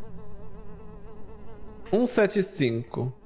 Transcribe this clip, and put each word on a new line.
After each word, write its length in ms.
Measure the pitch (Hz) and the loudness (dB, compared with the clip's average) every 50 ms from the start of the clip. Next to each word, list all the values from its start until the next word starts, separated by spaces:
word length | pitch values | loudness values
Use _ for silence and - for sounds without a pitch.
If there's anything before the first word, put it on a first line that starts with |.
| - - - - - - - - - - - - - - 175 - - - 170 170 - - - - - - - - - - - - - - - - - - | -6 -6 -6 -6 -4 -4 -6 -4 -4 -6 -6 -6 -8 -8 -8 -8 -12 -12 -12 -12 -12 -10 -8 -8 -8 -8 -8 -8 -8 -8 -8 -8 -8 -10 -10 -8 -2 2
Um 140 | 185 220 247 | 4 4 4
sete 360 | 233 - 233 208 190 - 208 | 6 6 6 6 6 6 2
cinco. 720 | 185 - - - 143 117 113 120 120 - - 120 120 127 123 - - | 2 2 2 2 2 4 4 0 -2 -2 -2 -2 -2 -2 -2 -6 -8